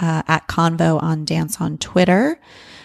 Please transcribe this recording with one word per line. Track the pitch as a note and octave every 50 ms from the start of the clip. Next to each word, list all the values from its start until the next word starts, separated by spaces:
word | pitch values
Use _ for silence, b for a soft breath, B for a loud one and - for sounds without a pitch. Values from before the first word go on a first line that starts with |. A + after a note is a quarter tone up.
uh, | F3 E3 D#3+ D#3+ -
at | - D#3+ D#3+ - _
Convo | - - E3 E3 E3 E3 E3 E3 D#3+ D3+
on | - E3 D#3+ D#3 D#3
Dance | D3+ D#3+ D#3+ D#3+ D3+ - -
on | E3 D#3+ D#3 D#3
Twitter. | - - - F3+ F3+ F3 F3 G3 A#3+ D4 E4 - B B B B B B B B